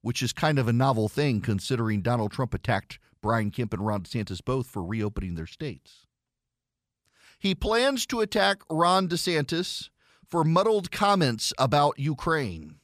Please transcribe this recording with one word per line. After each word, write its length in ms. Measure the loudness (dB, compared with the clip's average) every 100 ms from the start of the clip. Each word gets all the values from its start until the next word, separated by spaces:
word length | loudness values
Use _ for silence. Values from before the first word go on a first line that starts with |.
which 220 | -4 -2
is 100 | -4
kind 260 | 0 2 2
of 100 | 2
a 40 |
novel 380 | 4 4 2 0
thing 320 | 0 0 0
considering 580 | 0 -2 -2 -2 0 0
Donald 320 | 0 0 -2
Trump 220 | -2 -4
attacked 440 | -4 -2 -2 -4 -20 _ _
Brian 300 | 0 0 0
Kemp 240 | -2 -4
and 120 | -2 -2
Ron 180 | -2
DeSantis 380 | -4 -6 -6 -6
both 240 | -4 -4 -4
for 160 | -8
reopening 520 | -6 -4 -4 -4 -6
their 120 | -8 -10
states. 600 | -10 -12 -12 _ -20 _ _ _ _ _ _ _ _ _ _ _ _ -20 _
He 160 | -2
plans 520 | 0 0 2 2 0 -4
to 160 | -2
attack 400 | 0 2 2 0 _
Ron 360 | 2 4 4 2
DeSantis 840 | -2 0 0 0 -2 -4 -8 -12 _ _ _ _
for 180 | 0
muddled 460 | 4 4 4 2 -2
comments 640 | 0 2 4 4 0 -6 0
about 400 | 2 4 2 2
Ukraine. 800 | -4 -2 -2 -2 -2 -8 -14 -20